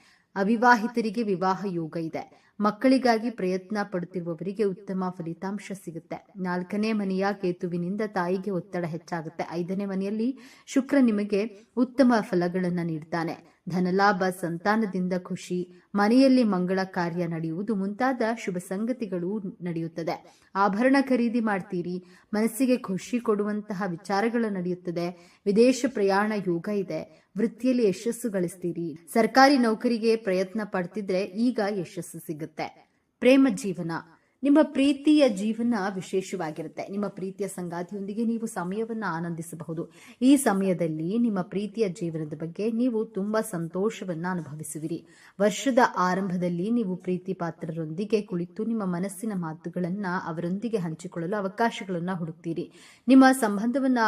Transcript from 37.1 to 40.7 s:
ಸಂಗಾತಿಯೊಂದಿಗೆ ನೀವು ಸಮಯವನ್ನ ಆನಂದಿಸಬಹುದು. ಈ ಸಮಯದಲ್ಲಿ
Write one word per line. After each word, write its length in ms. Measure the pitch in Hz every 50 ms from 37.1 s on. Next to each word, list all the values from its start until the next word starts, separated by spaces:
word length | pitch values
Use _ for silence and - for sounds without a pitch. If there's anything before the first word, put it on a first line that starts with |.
| 196 - 185 196 190 190 202
ಸಂಗಾತಿಯೊಂದಿಗೆ 800 | 185 - 185 180 175 170 175 175 - 214 202 196 196 208 214 233
ನೀವು 200 | 226 233 226 226
ಸಮಯವನ್ನ 580 | 220 - 180 170 180 190 214 226 220 233 226 214
ಆನಂದಿಸಬಹುದು. 840 | 185 160 165 170 170 170 160 160 - - 165 160 - 165 160 - - - - - - 233 -
ಈ 140 | 240 262 285
ಸಮಯದಲ್ಲಿ 840 | 269 - 233 202 196 196 190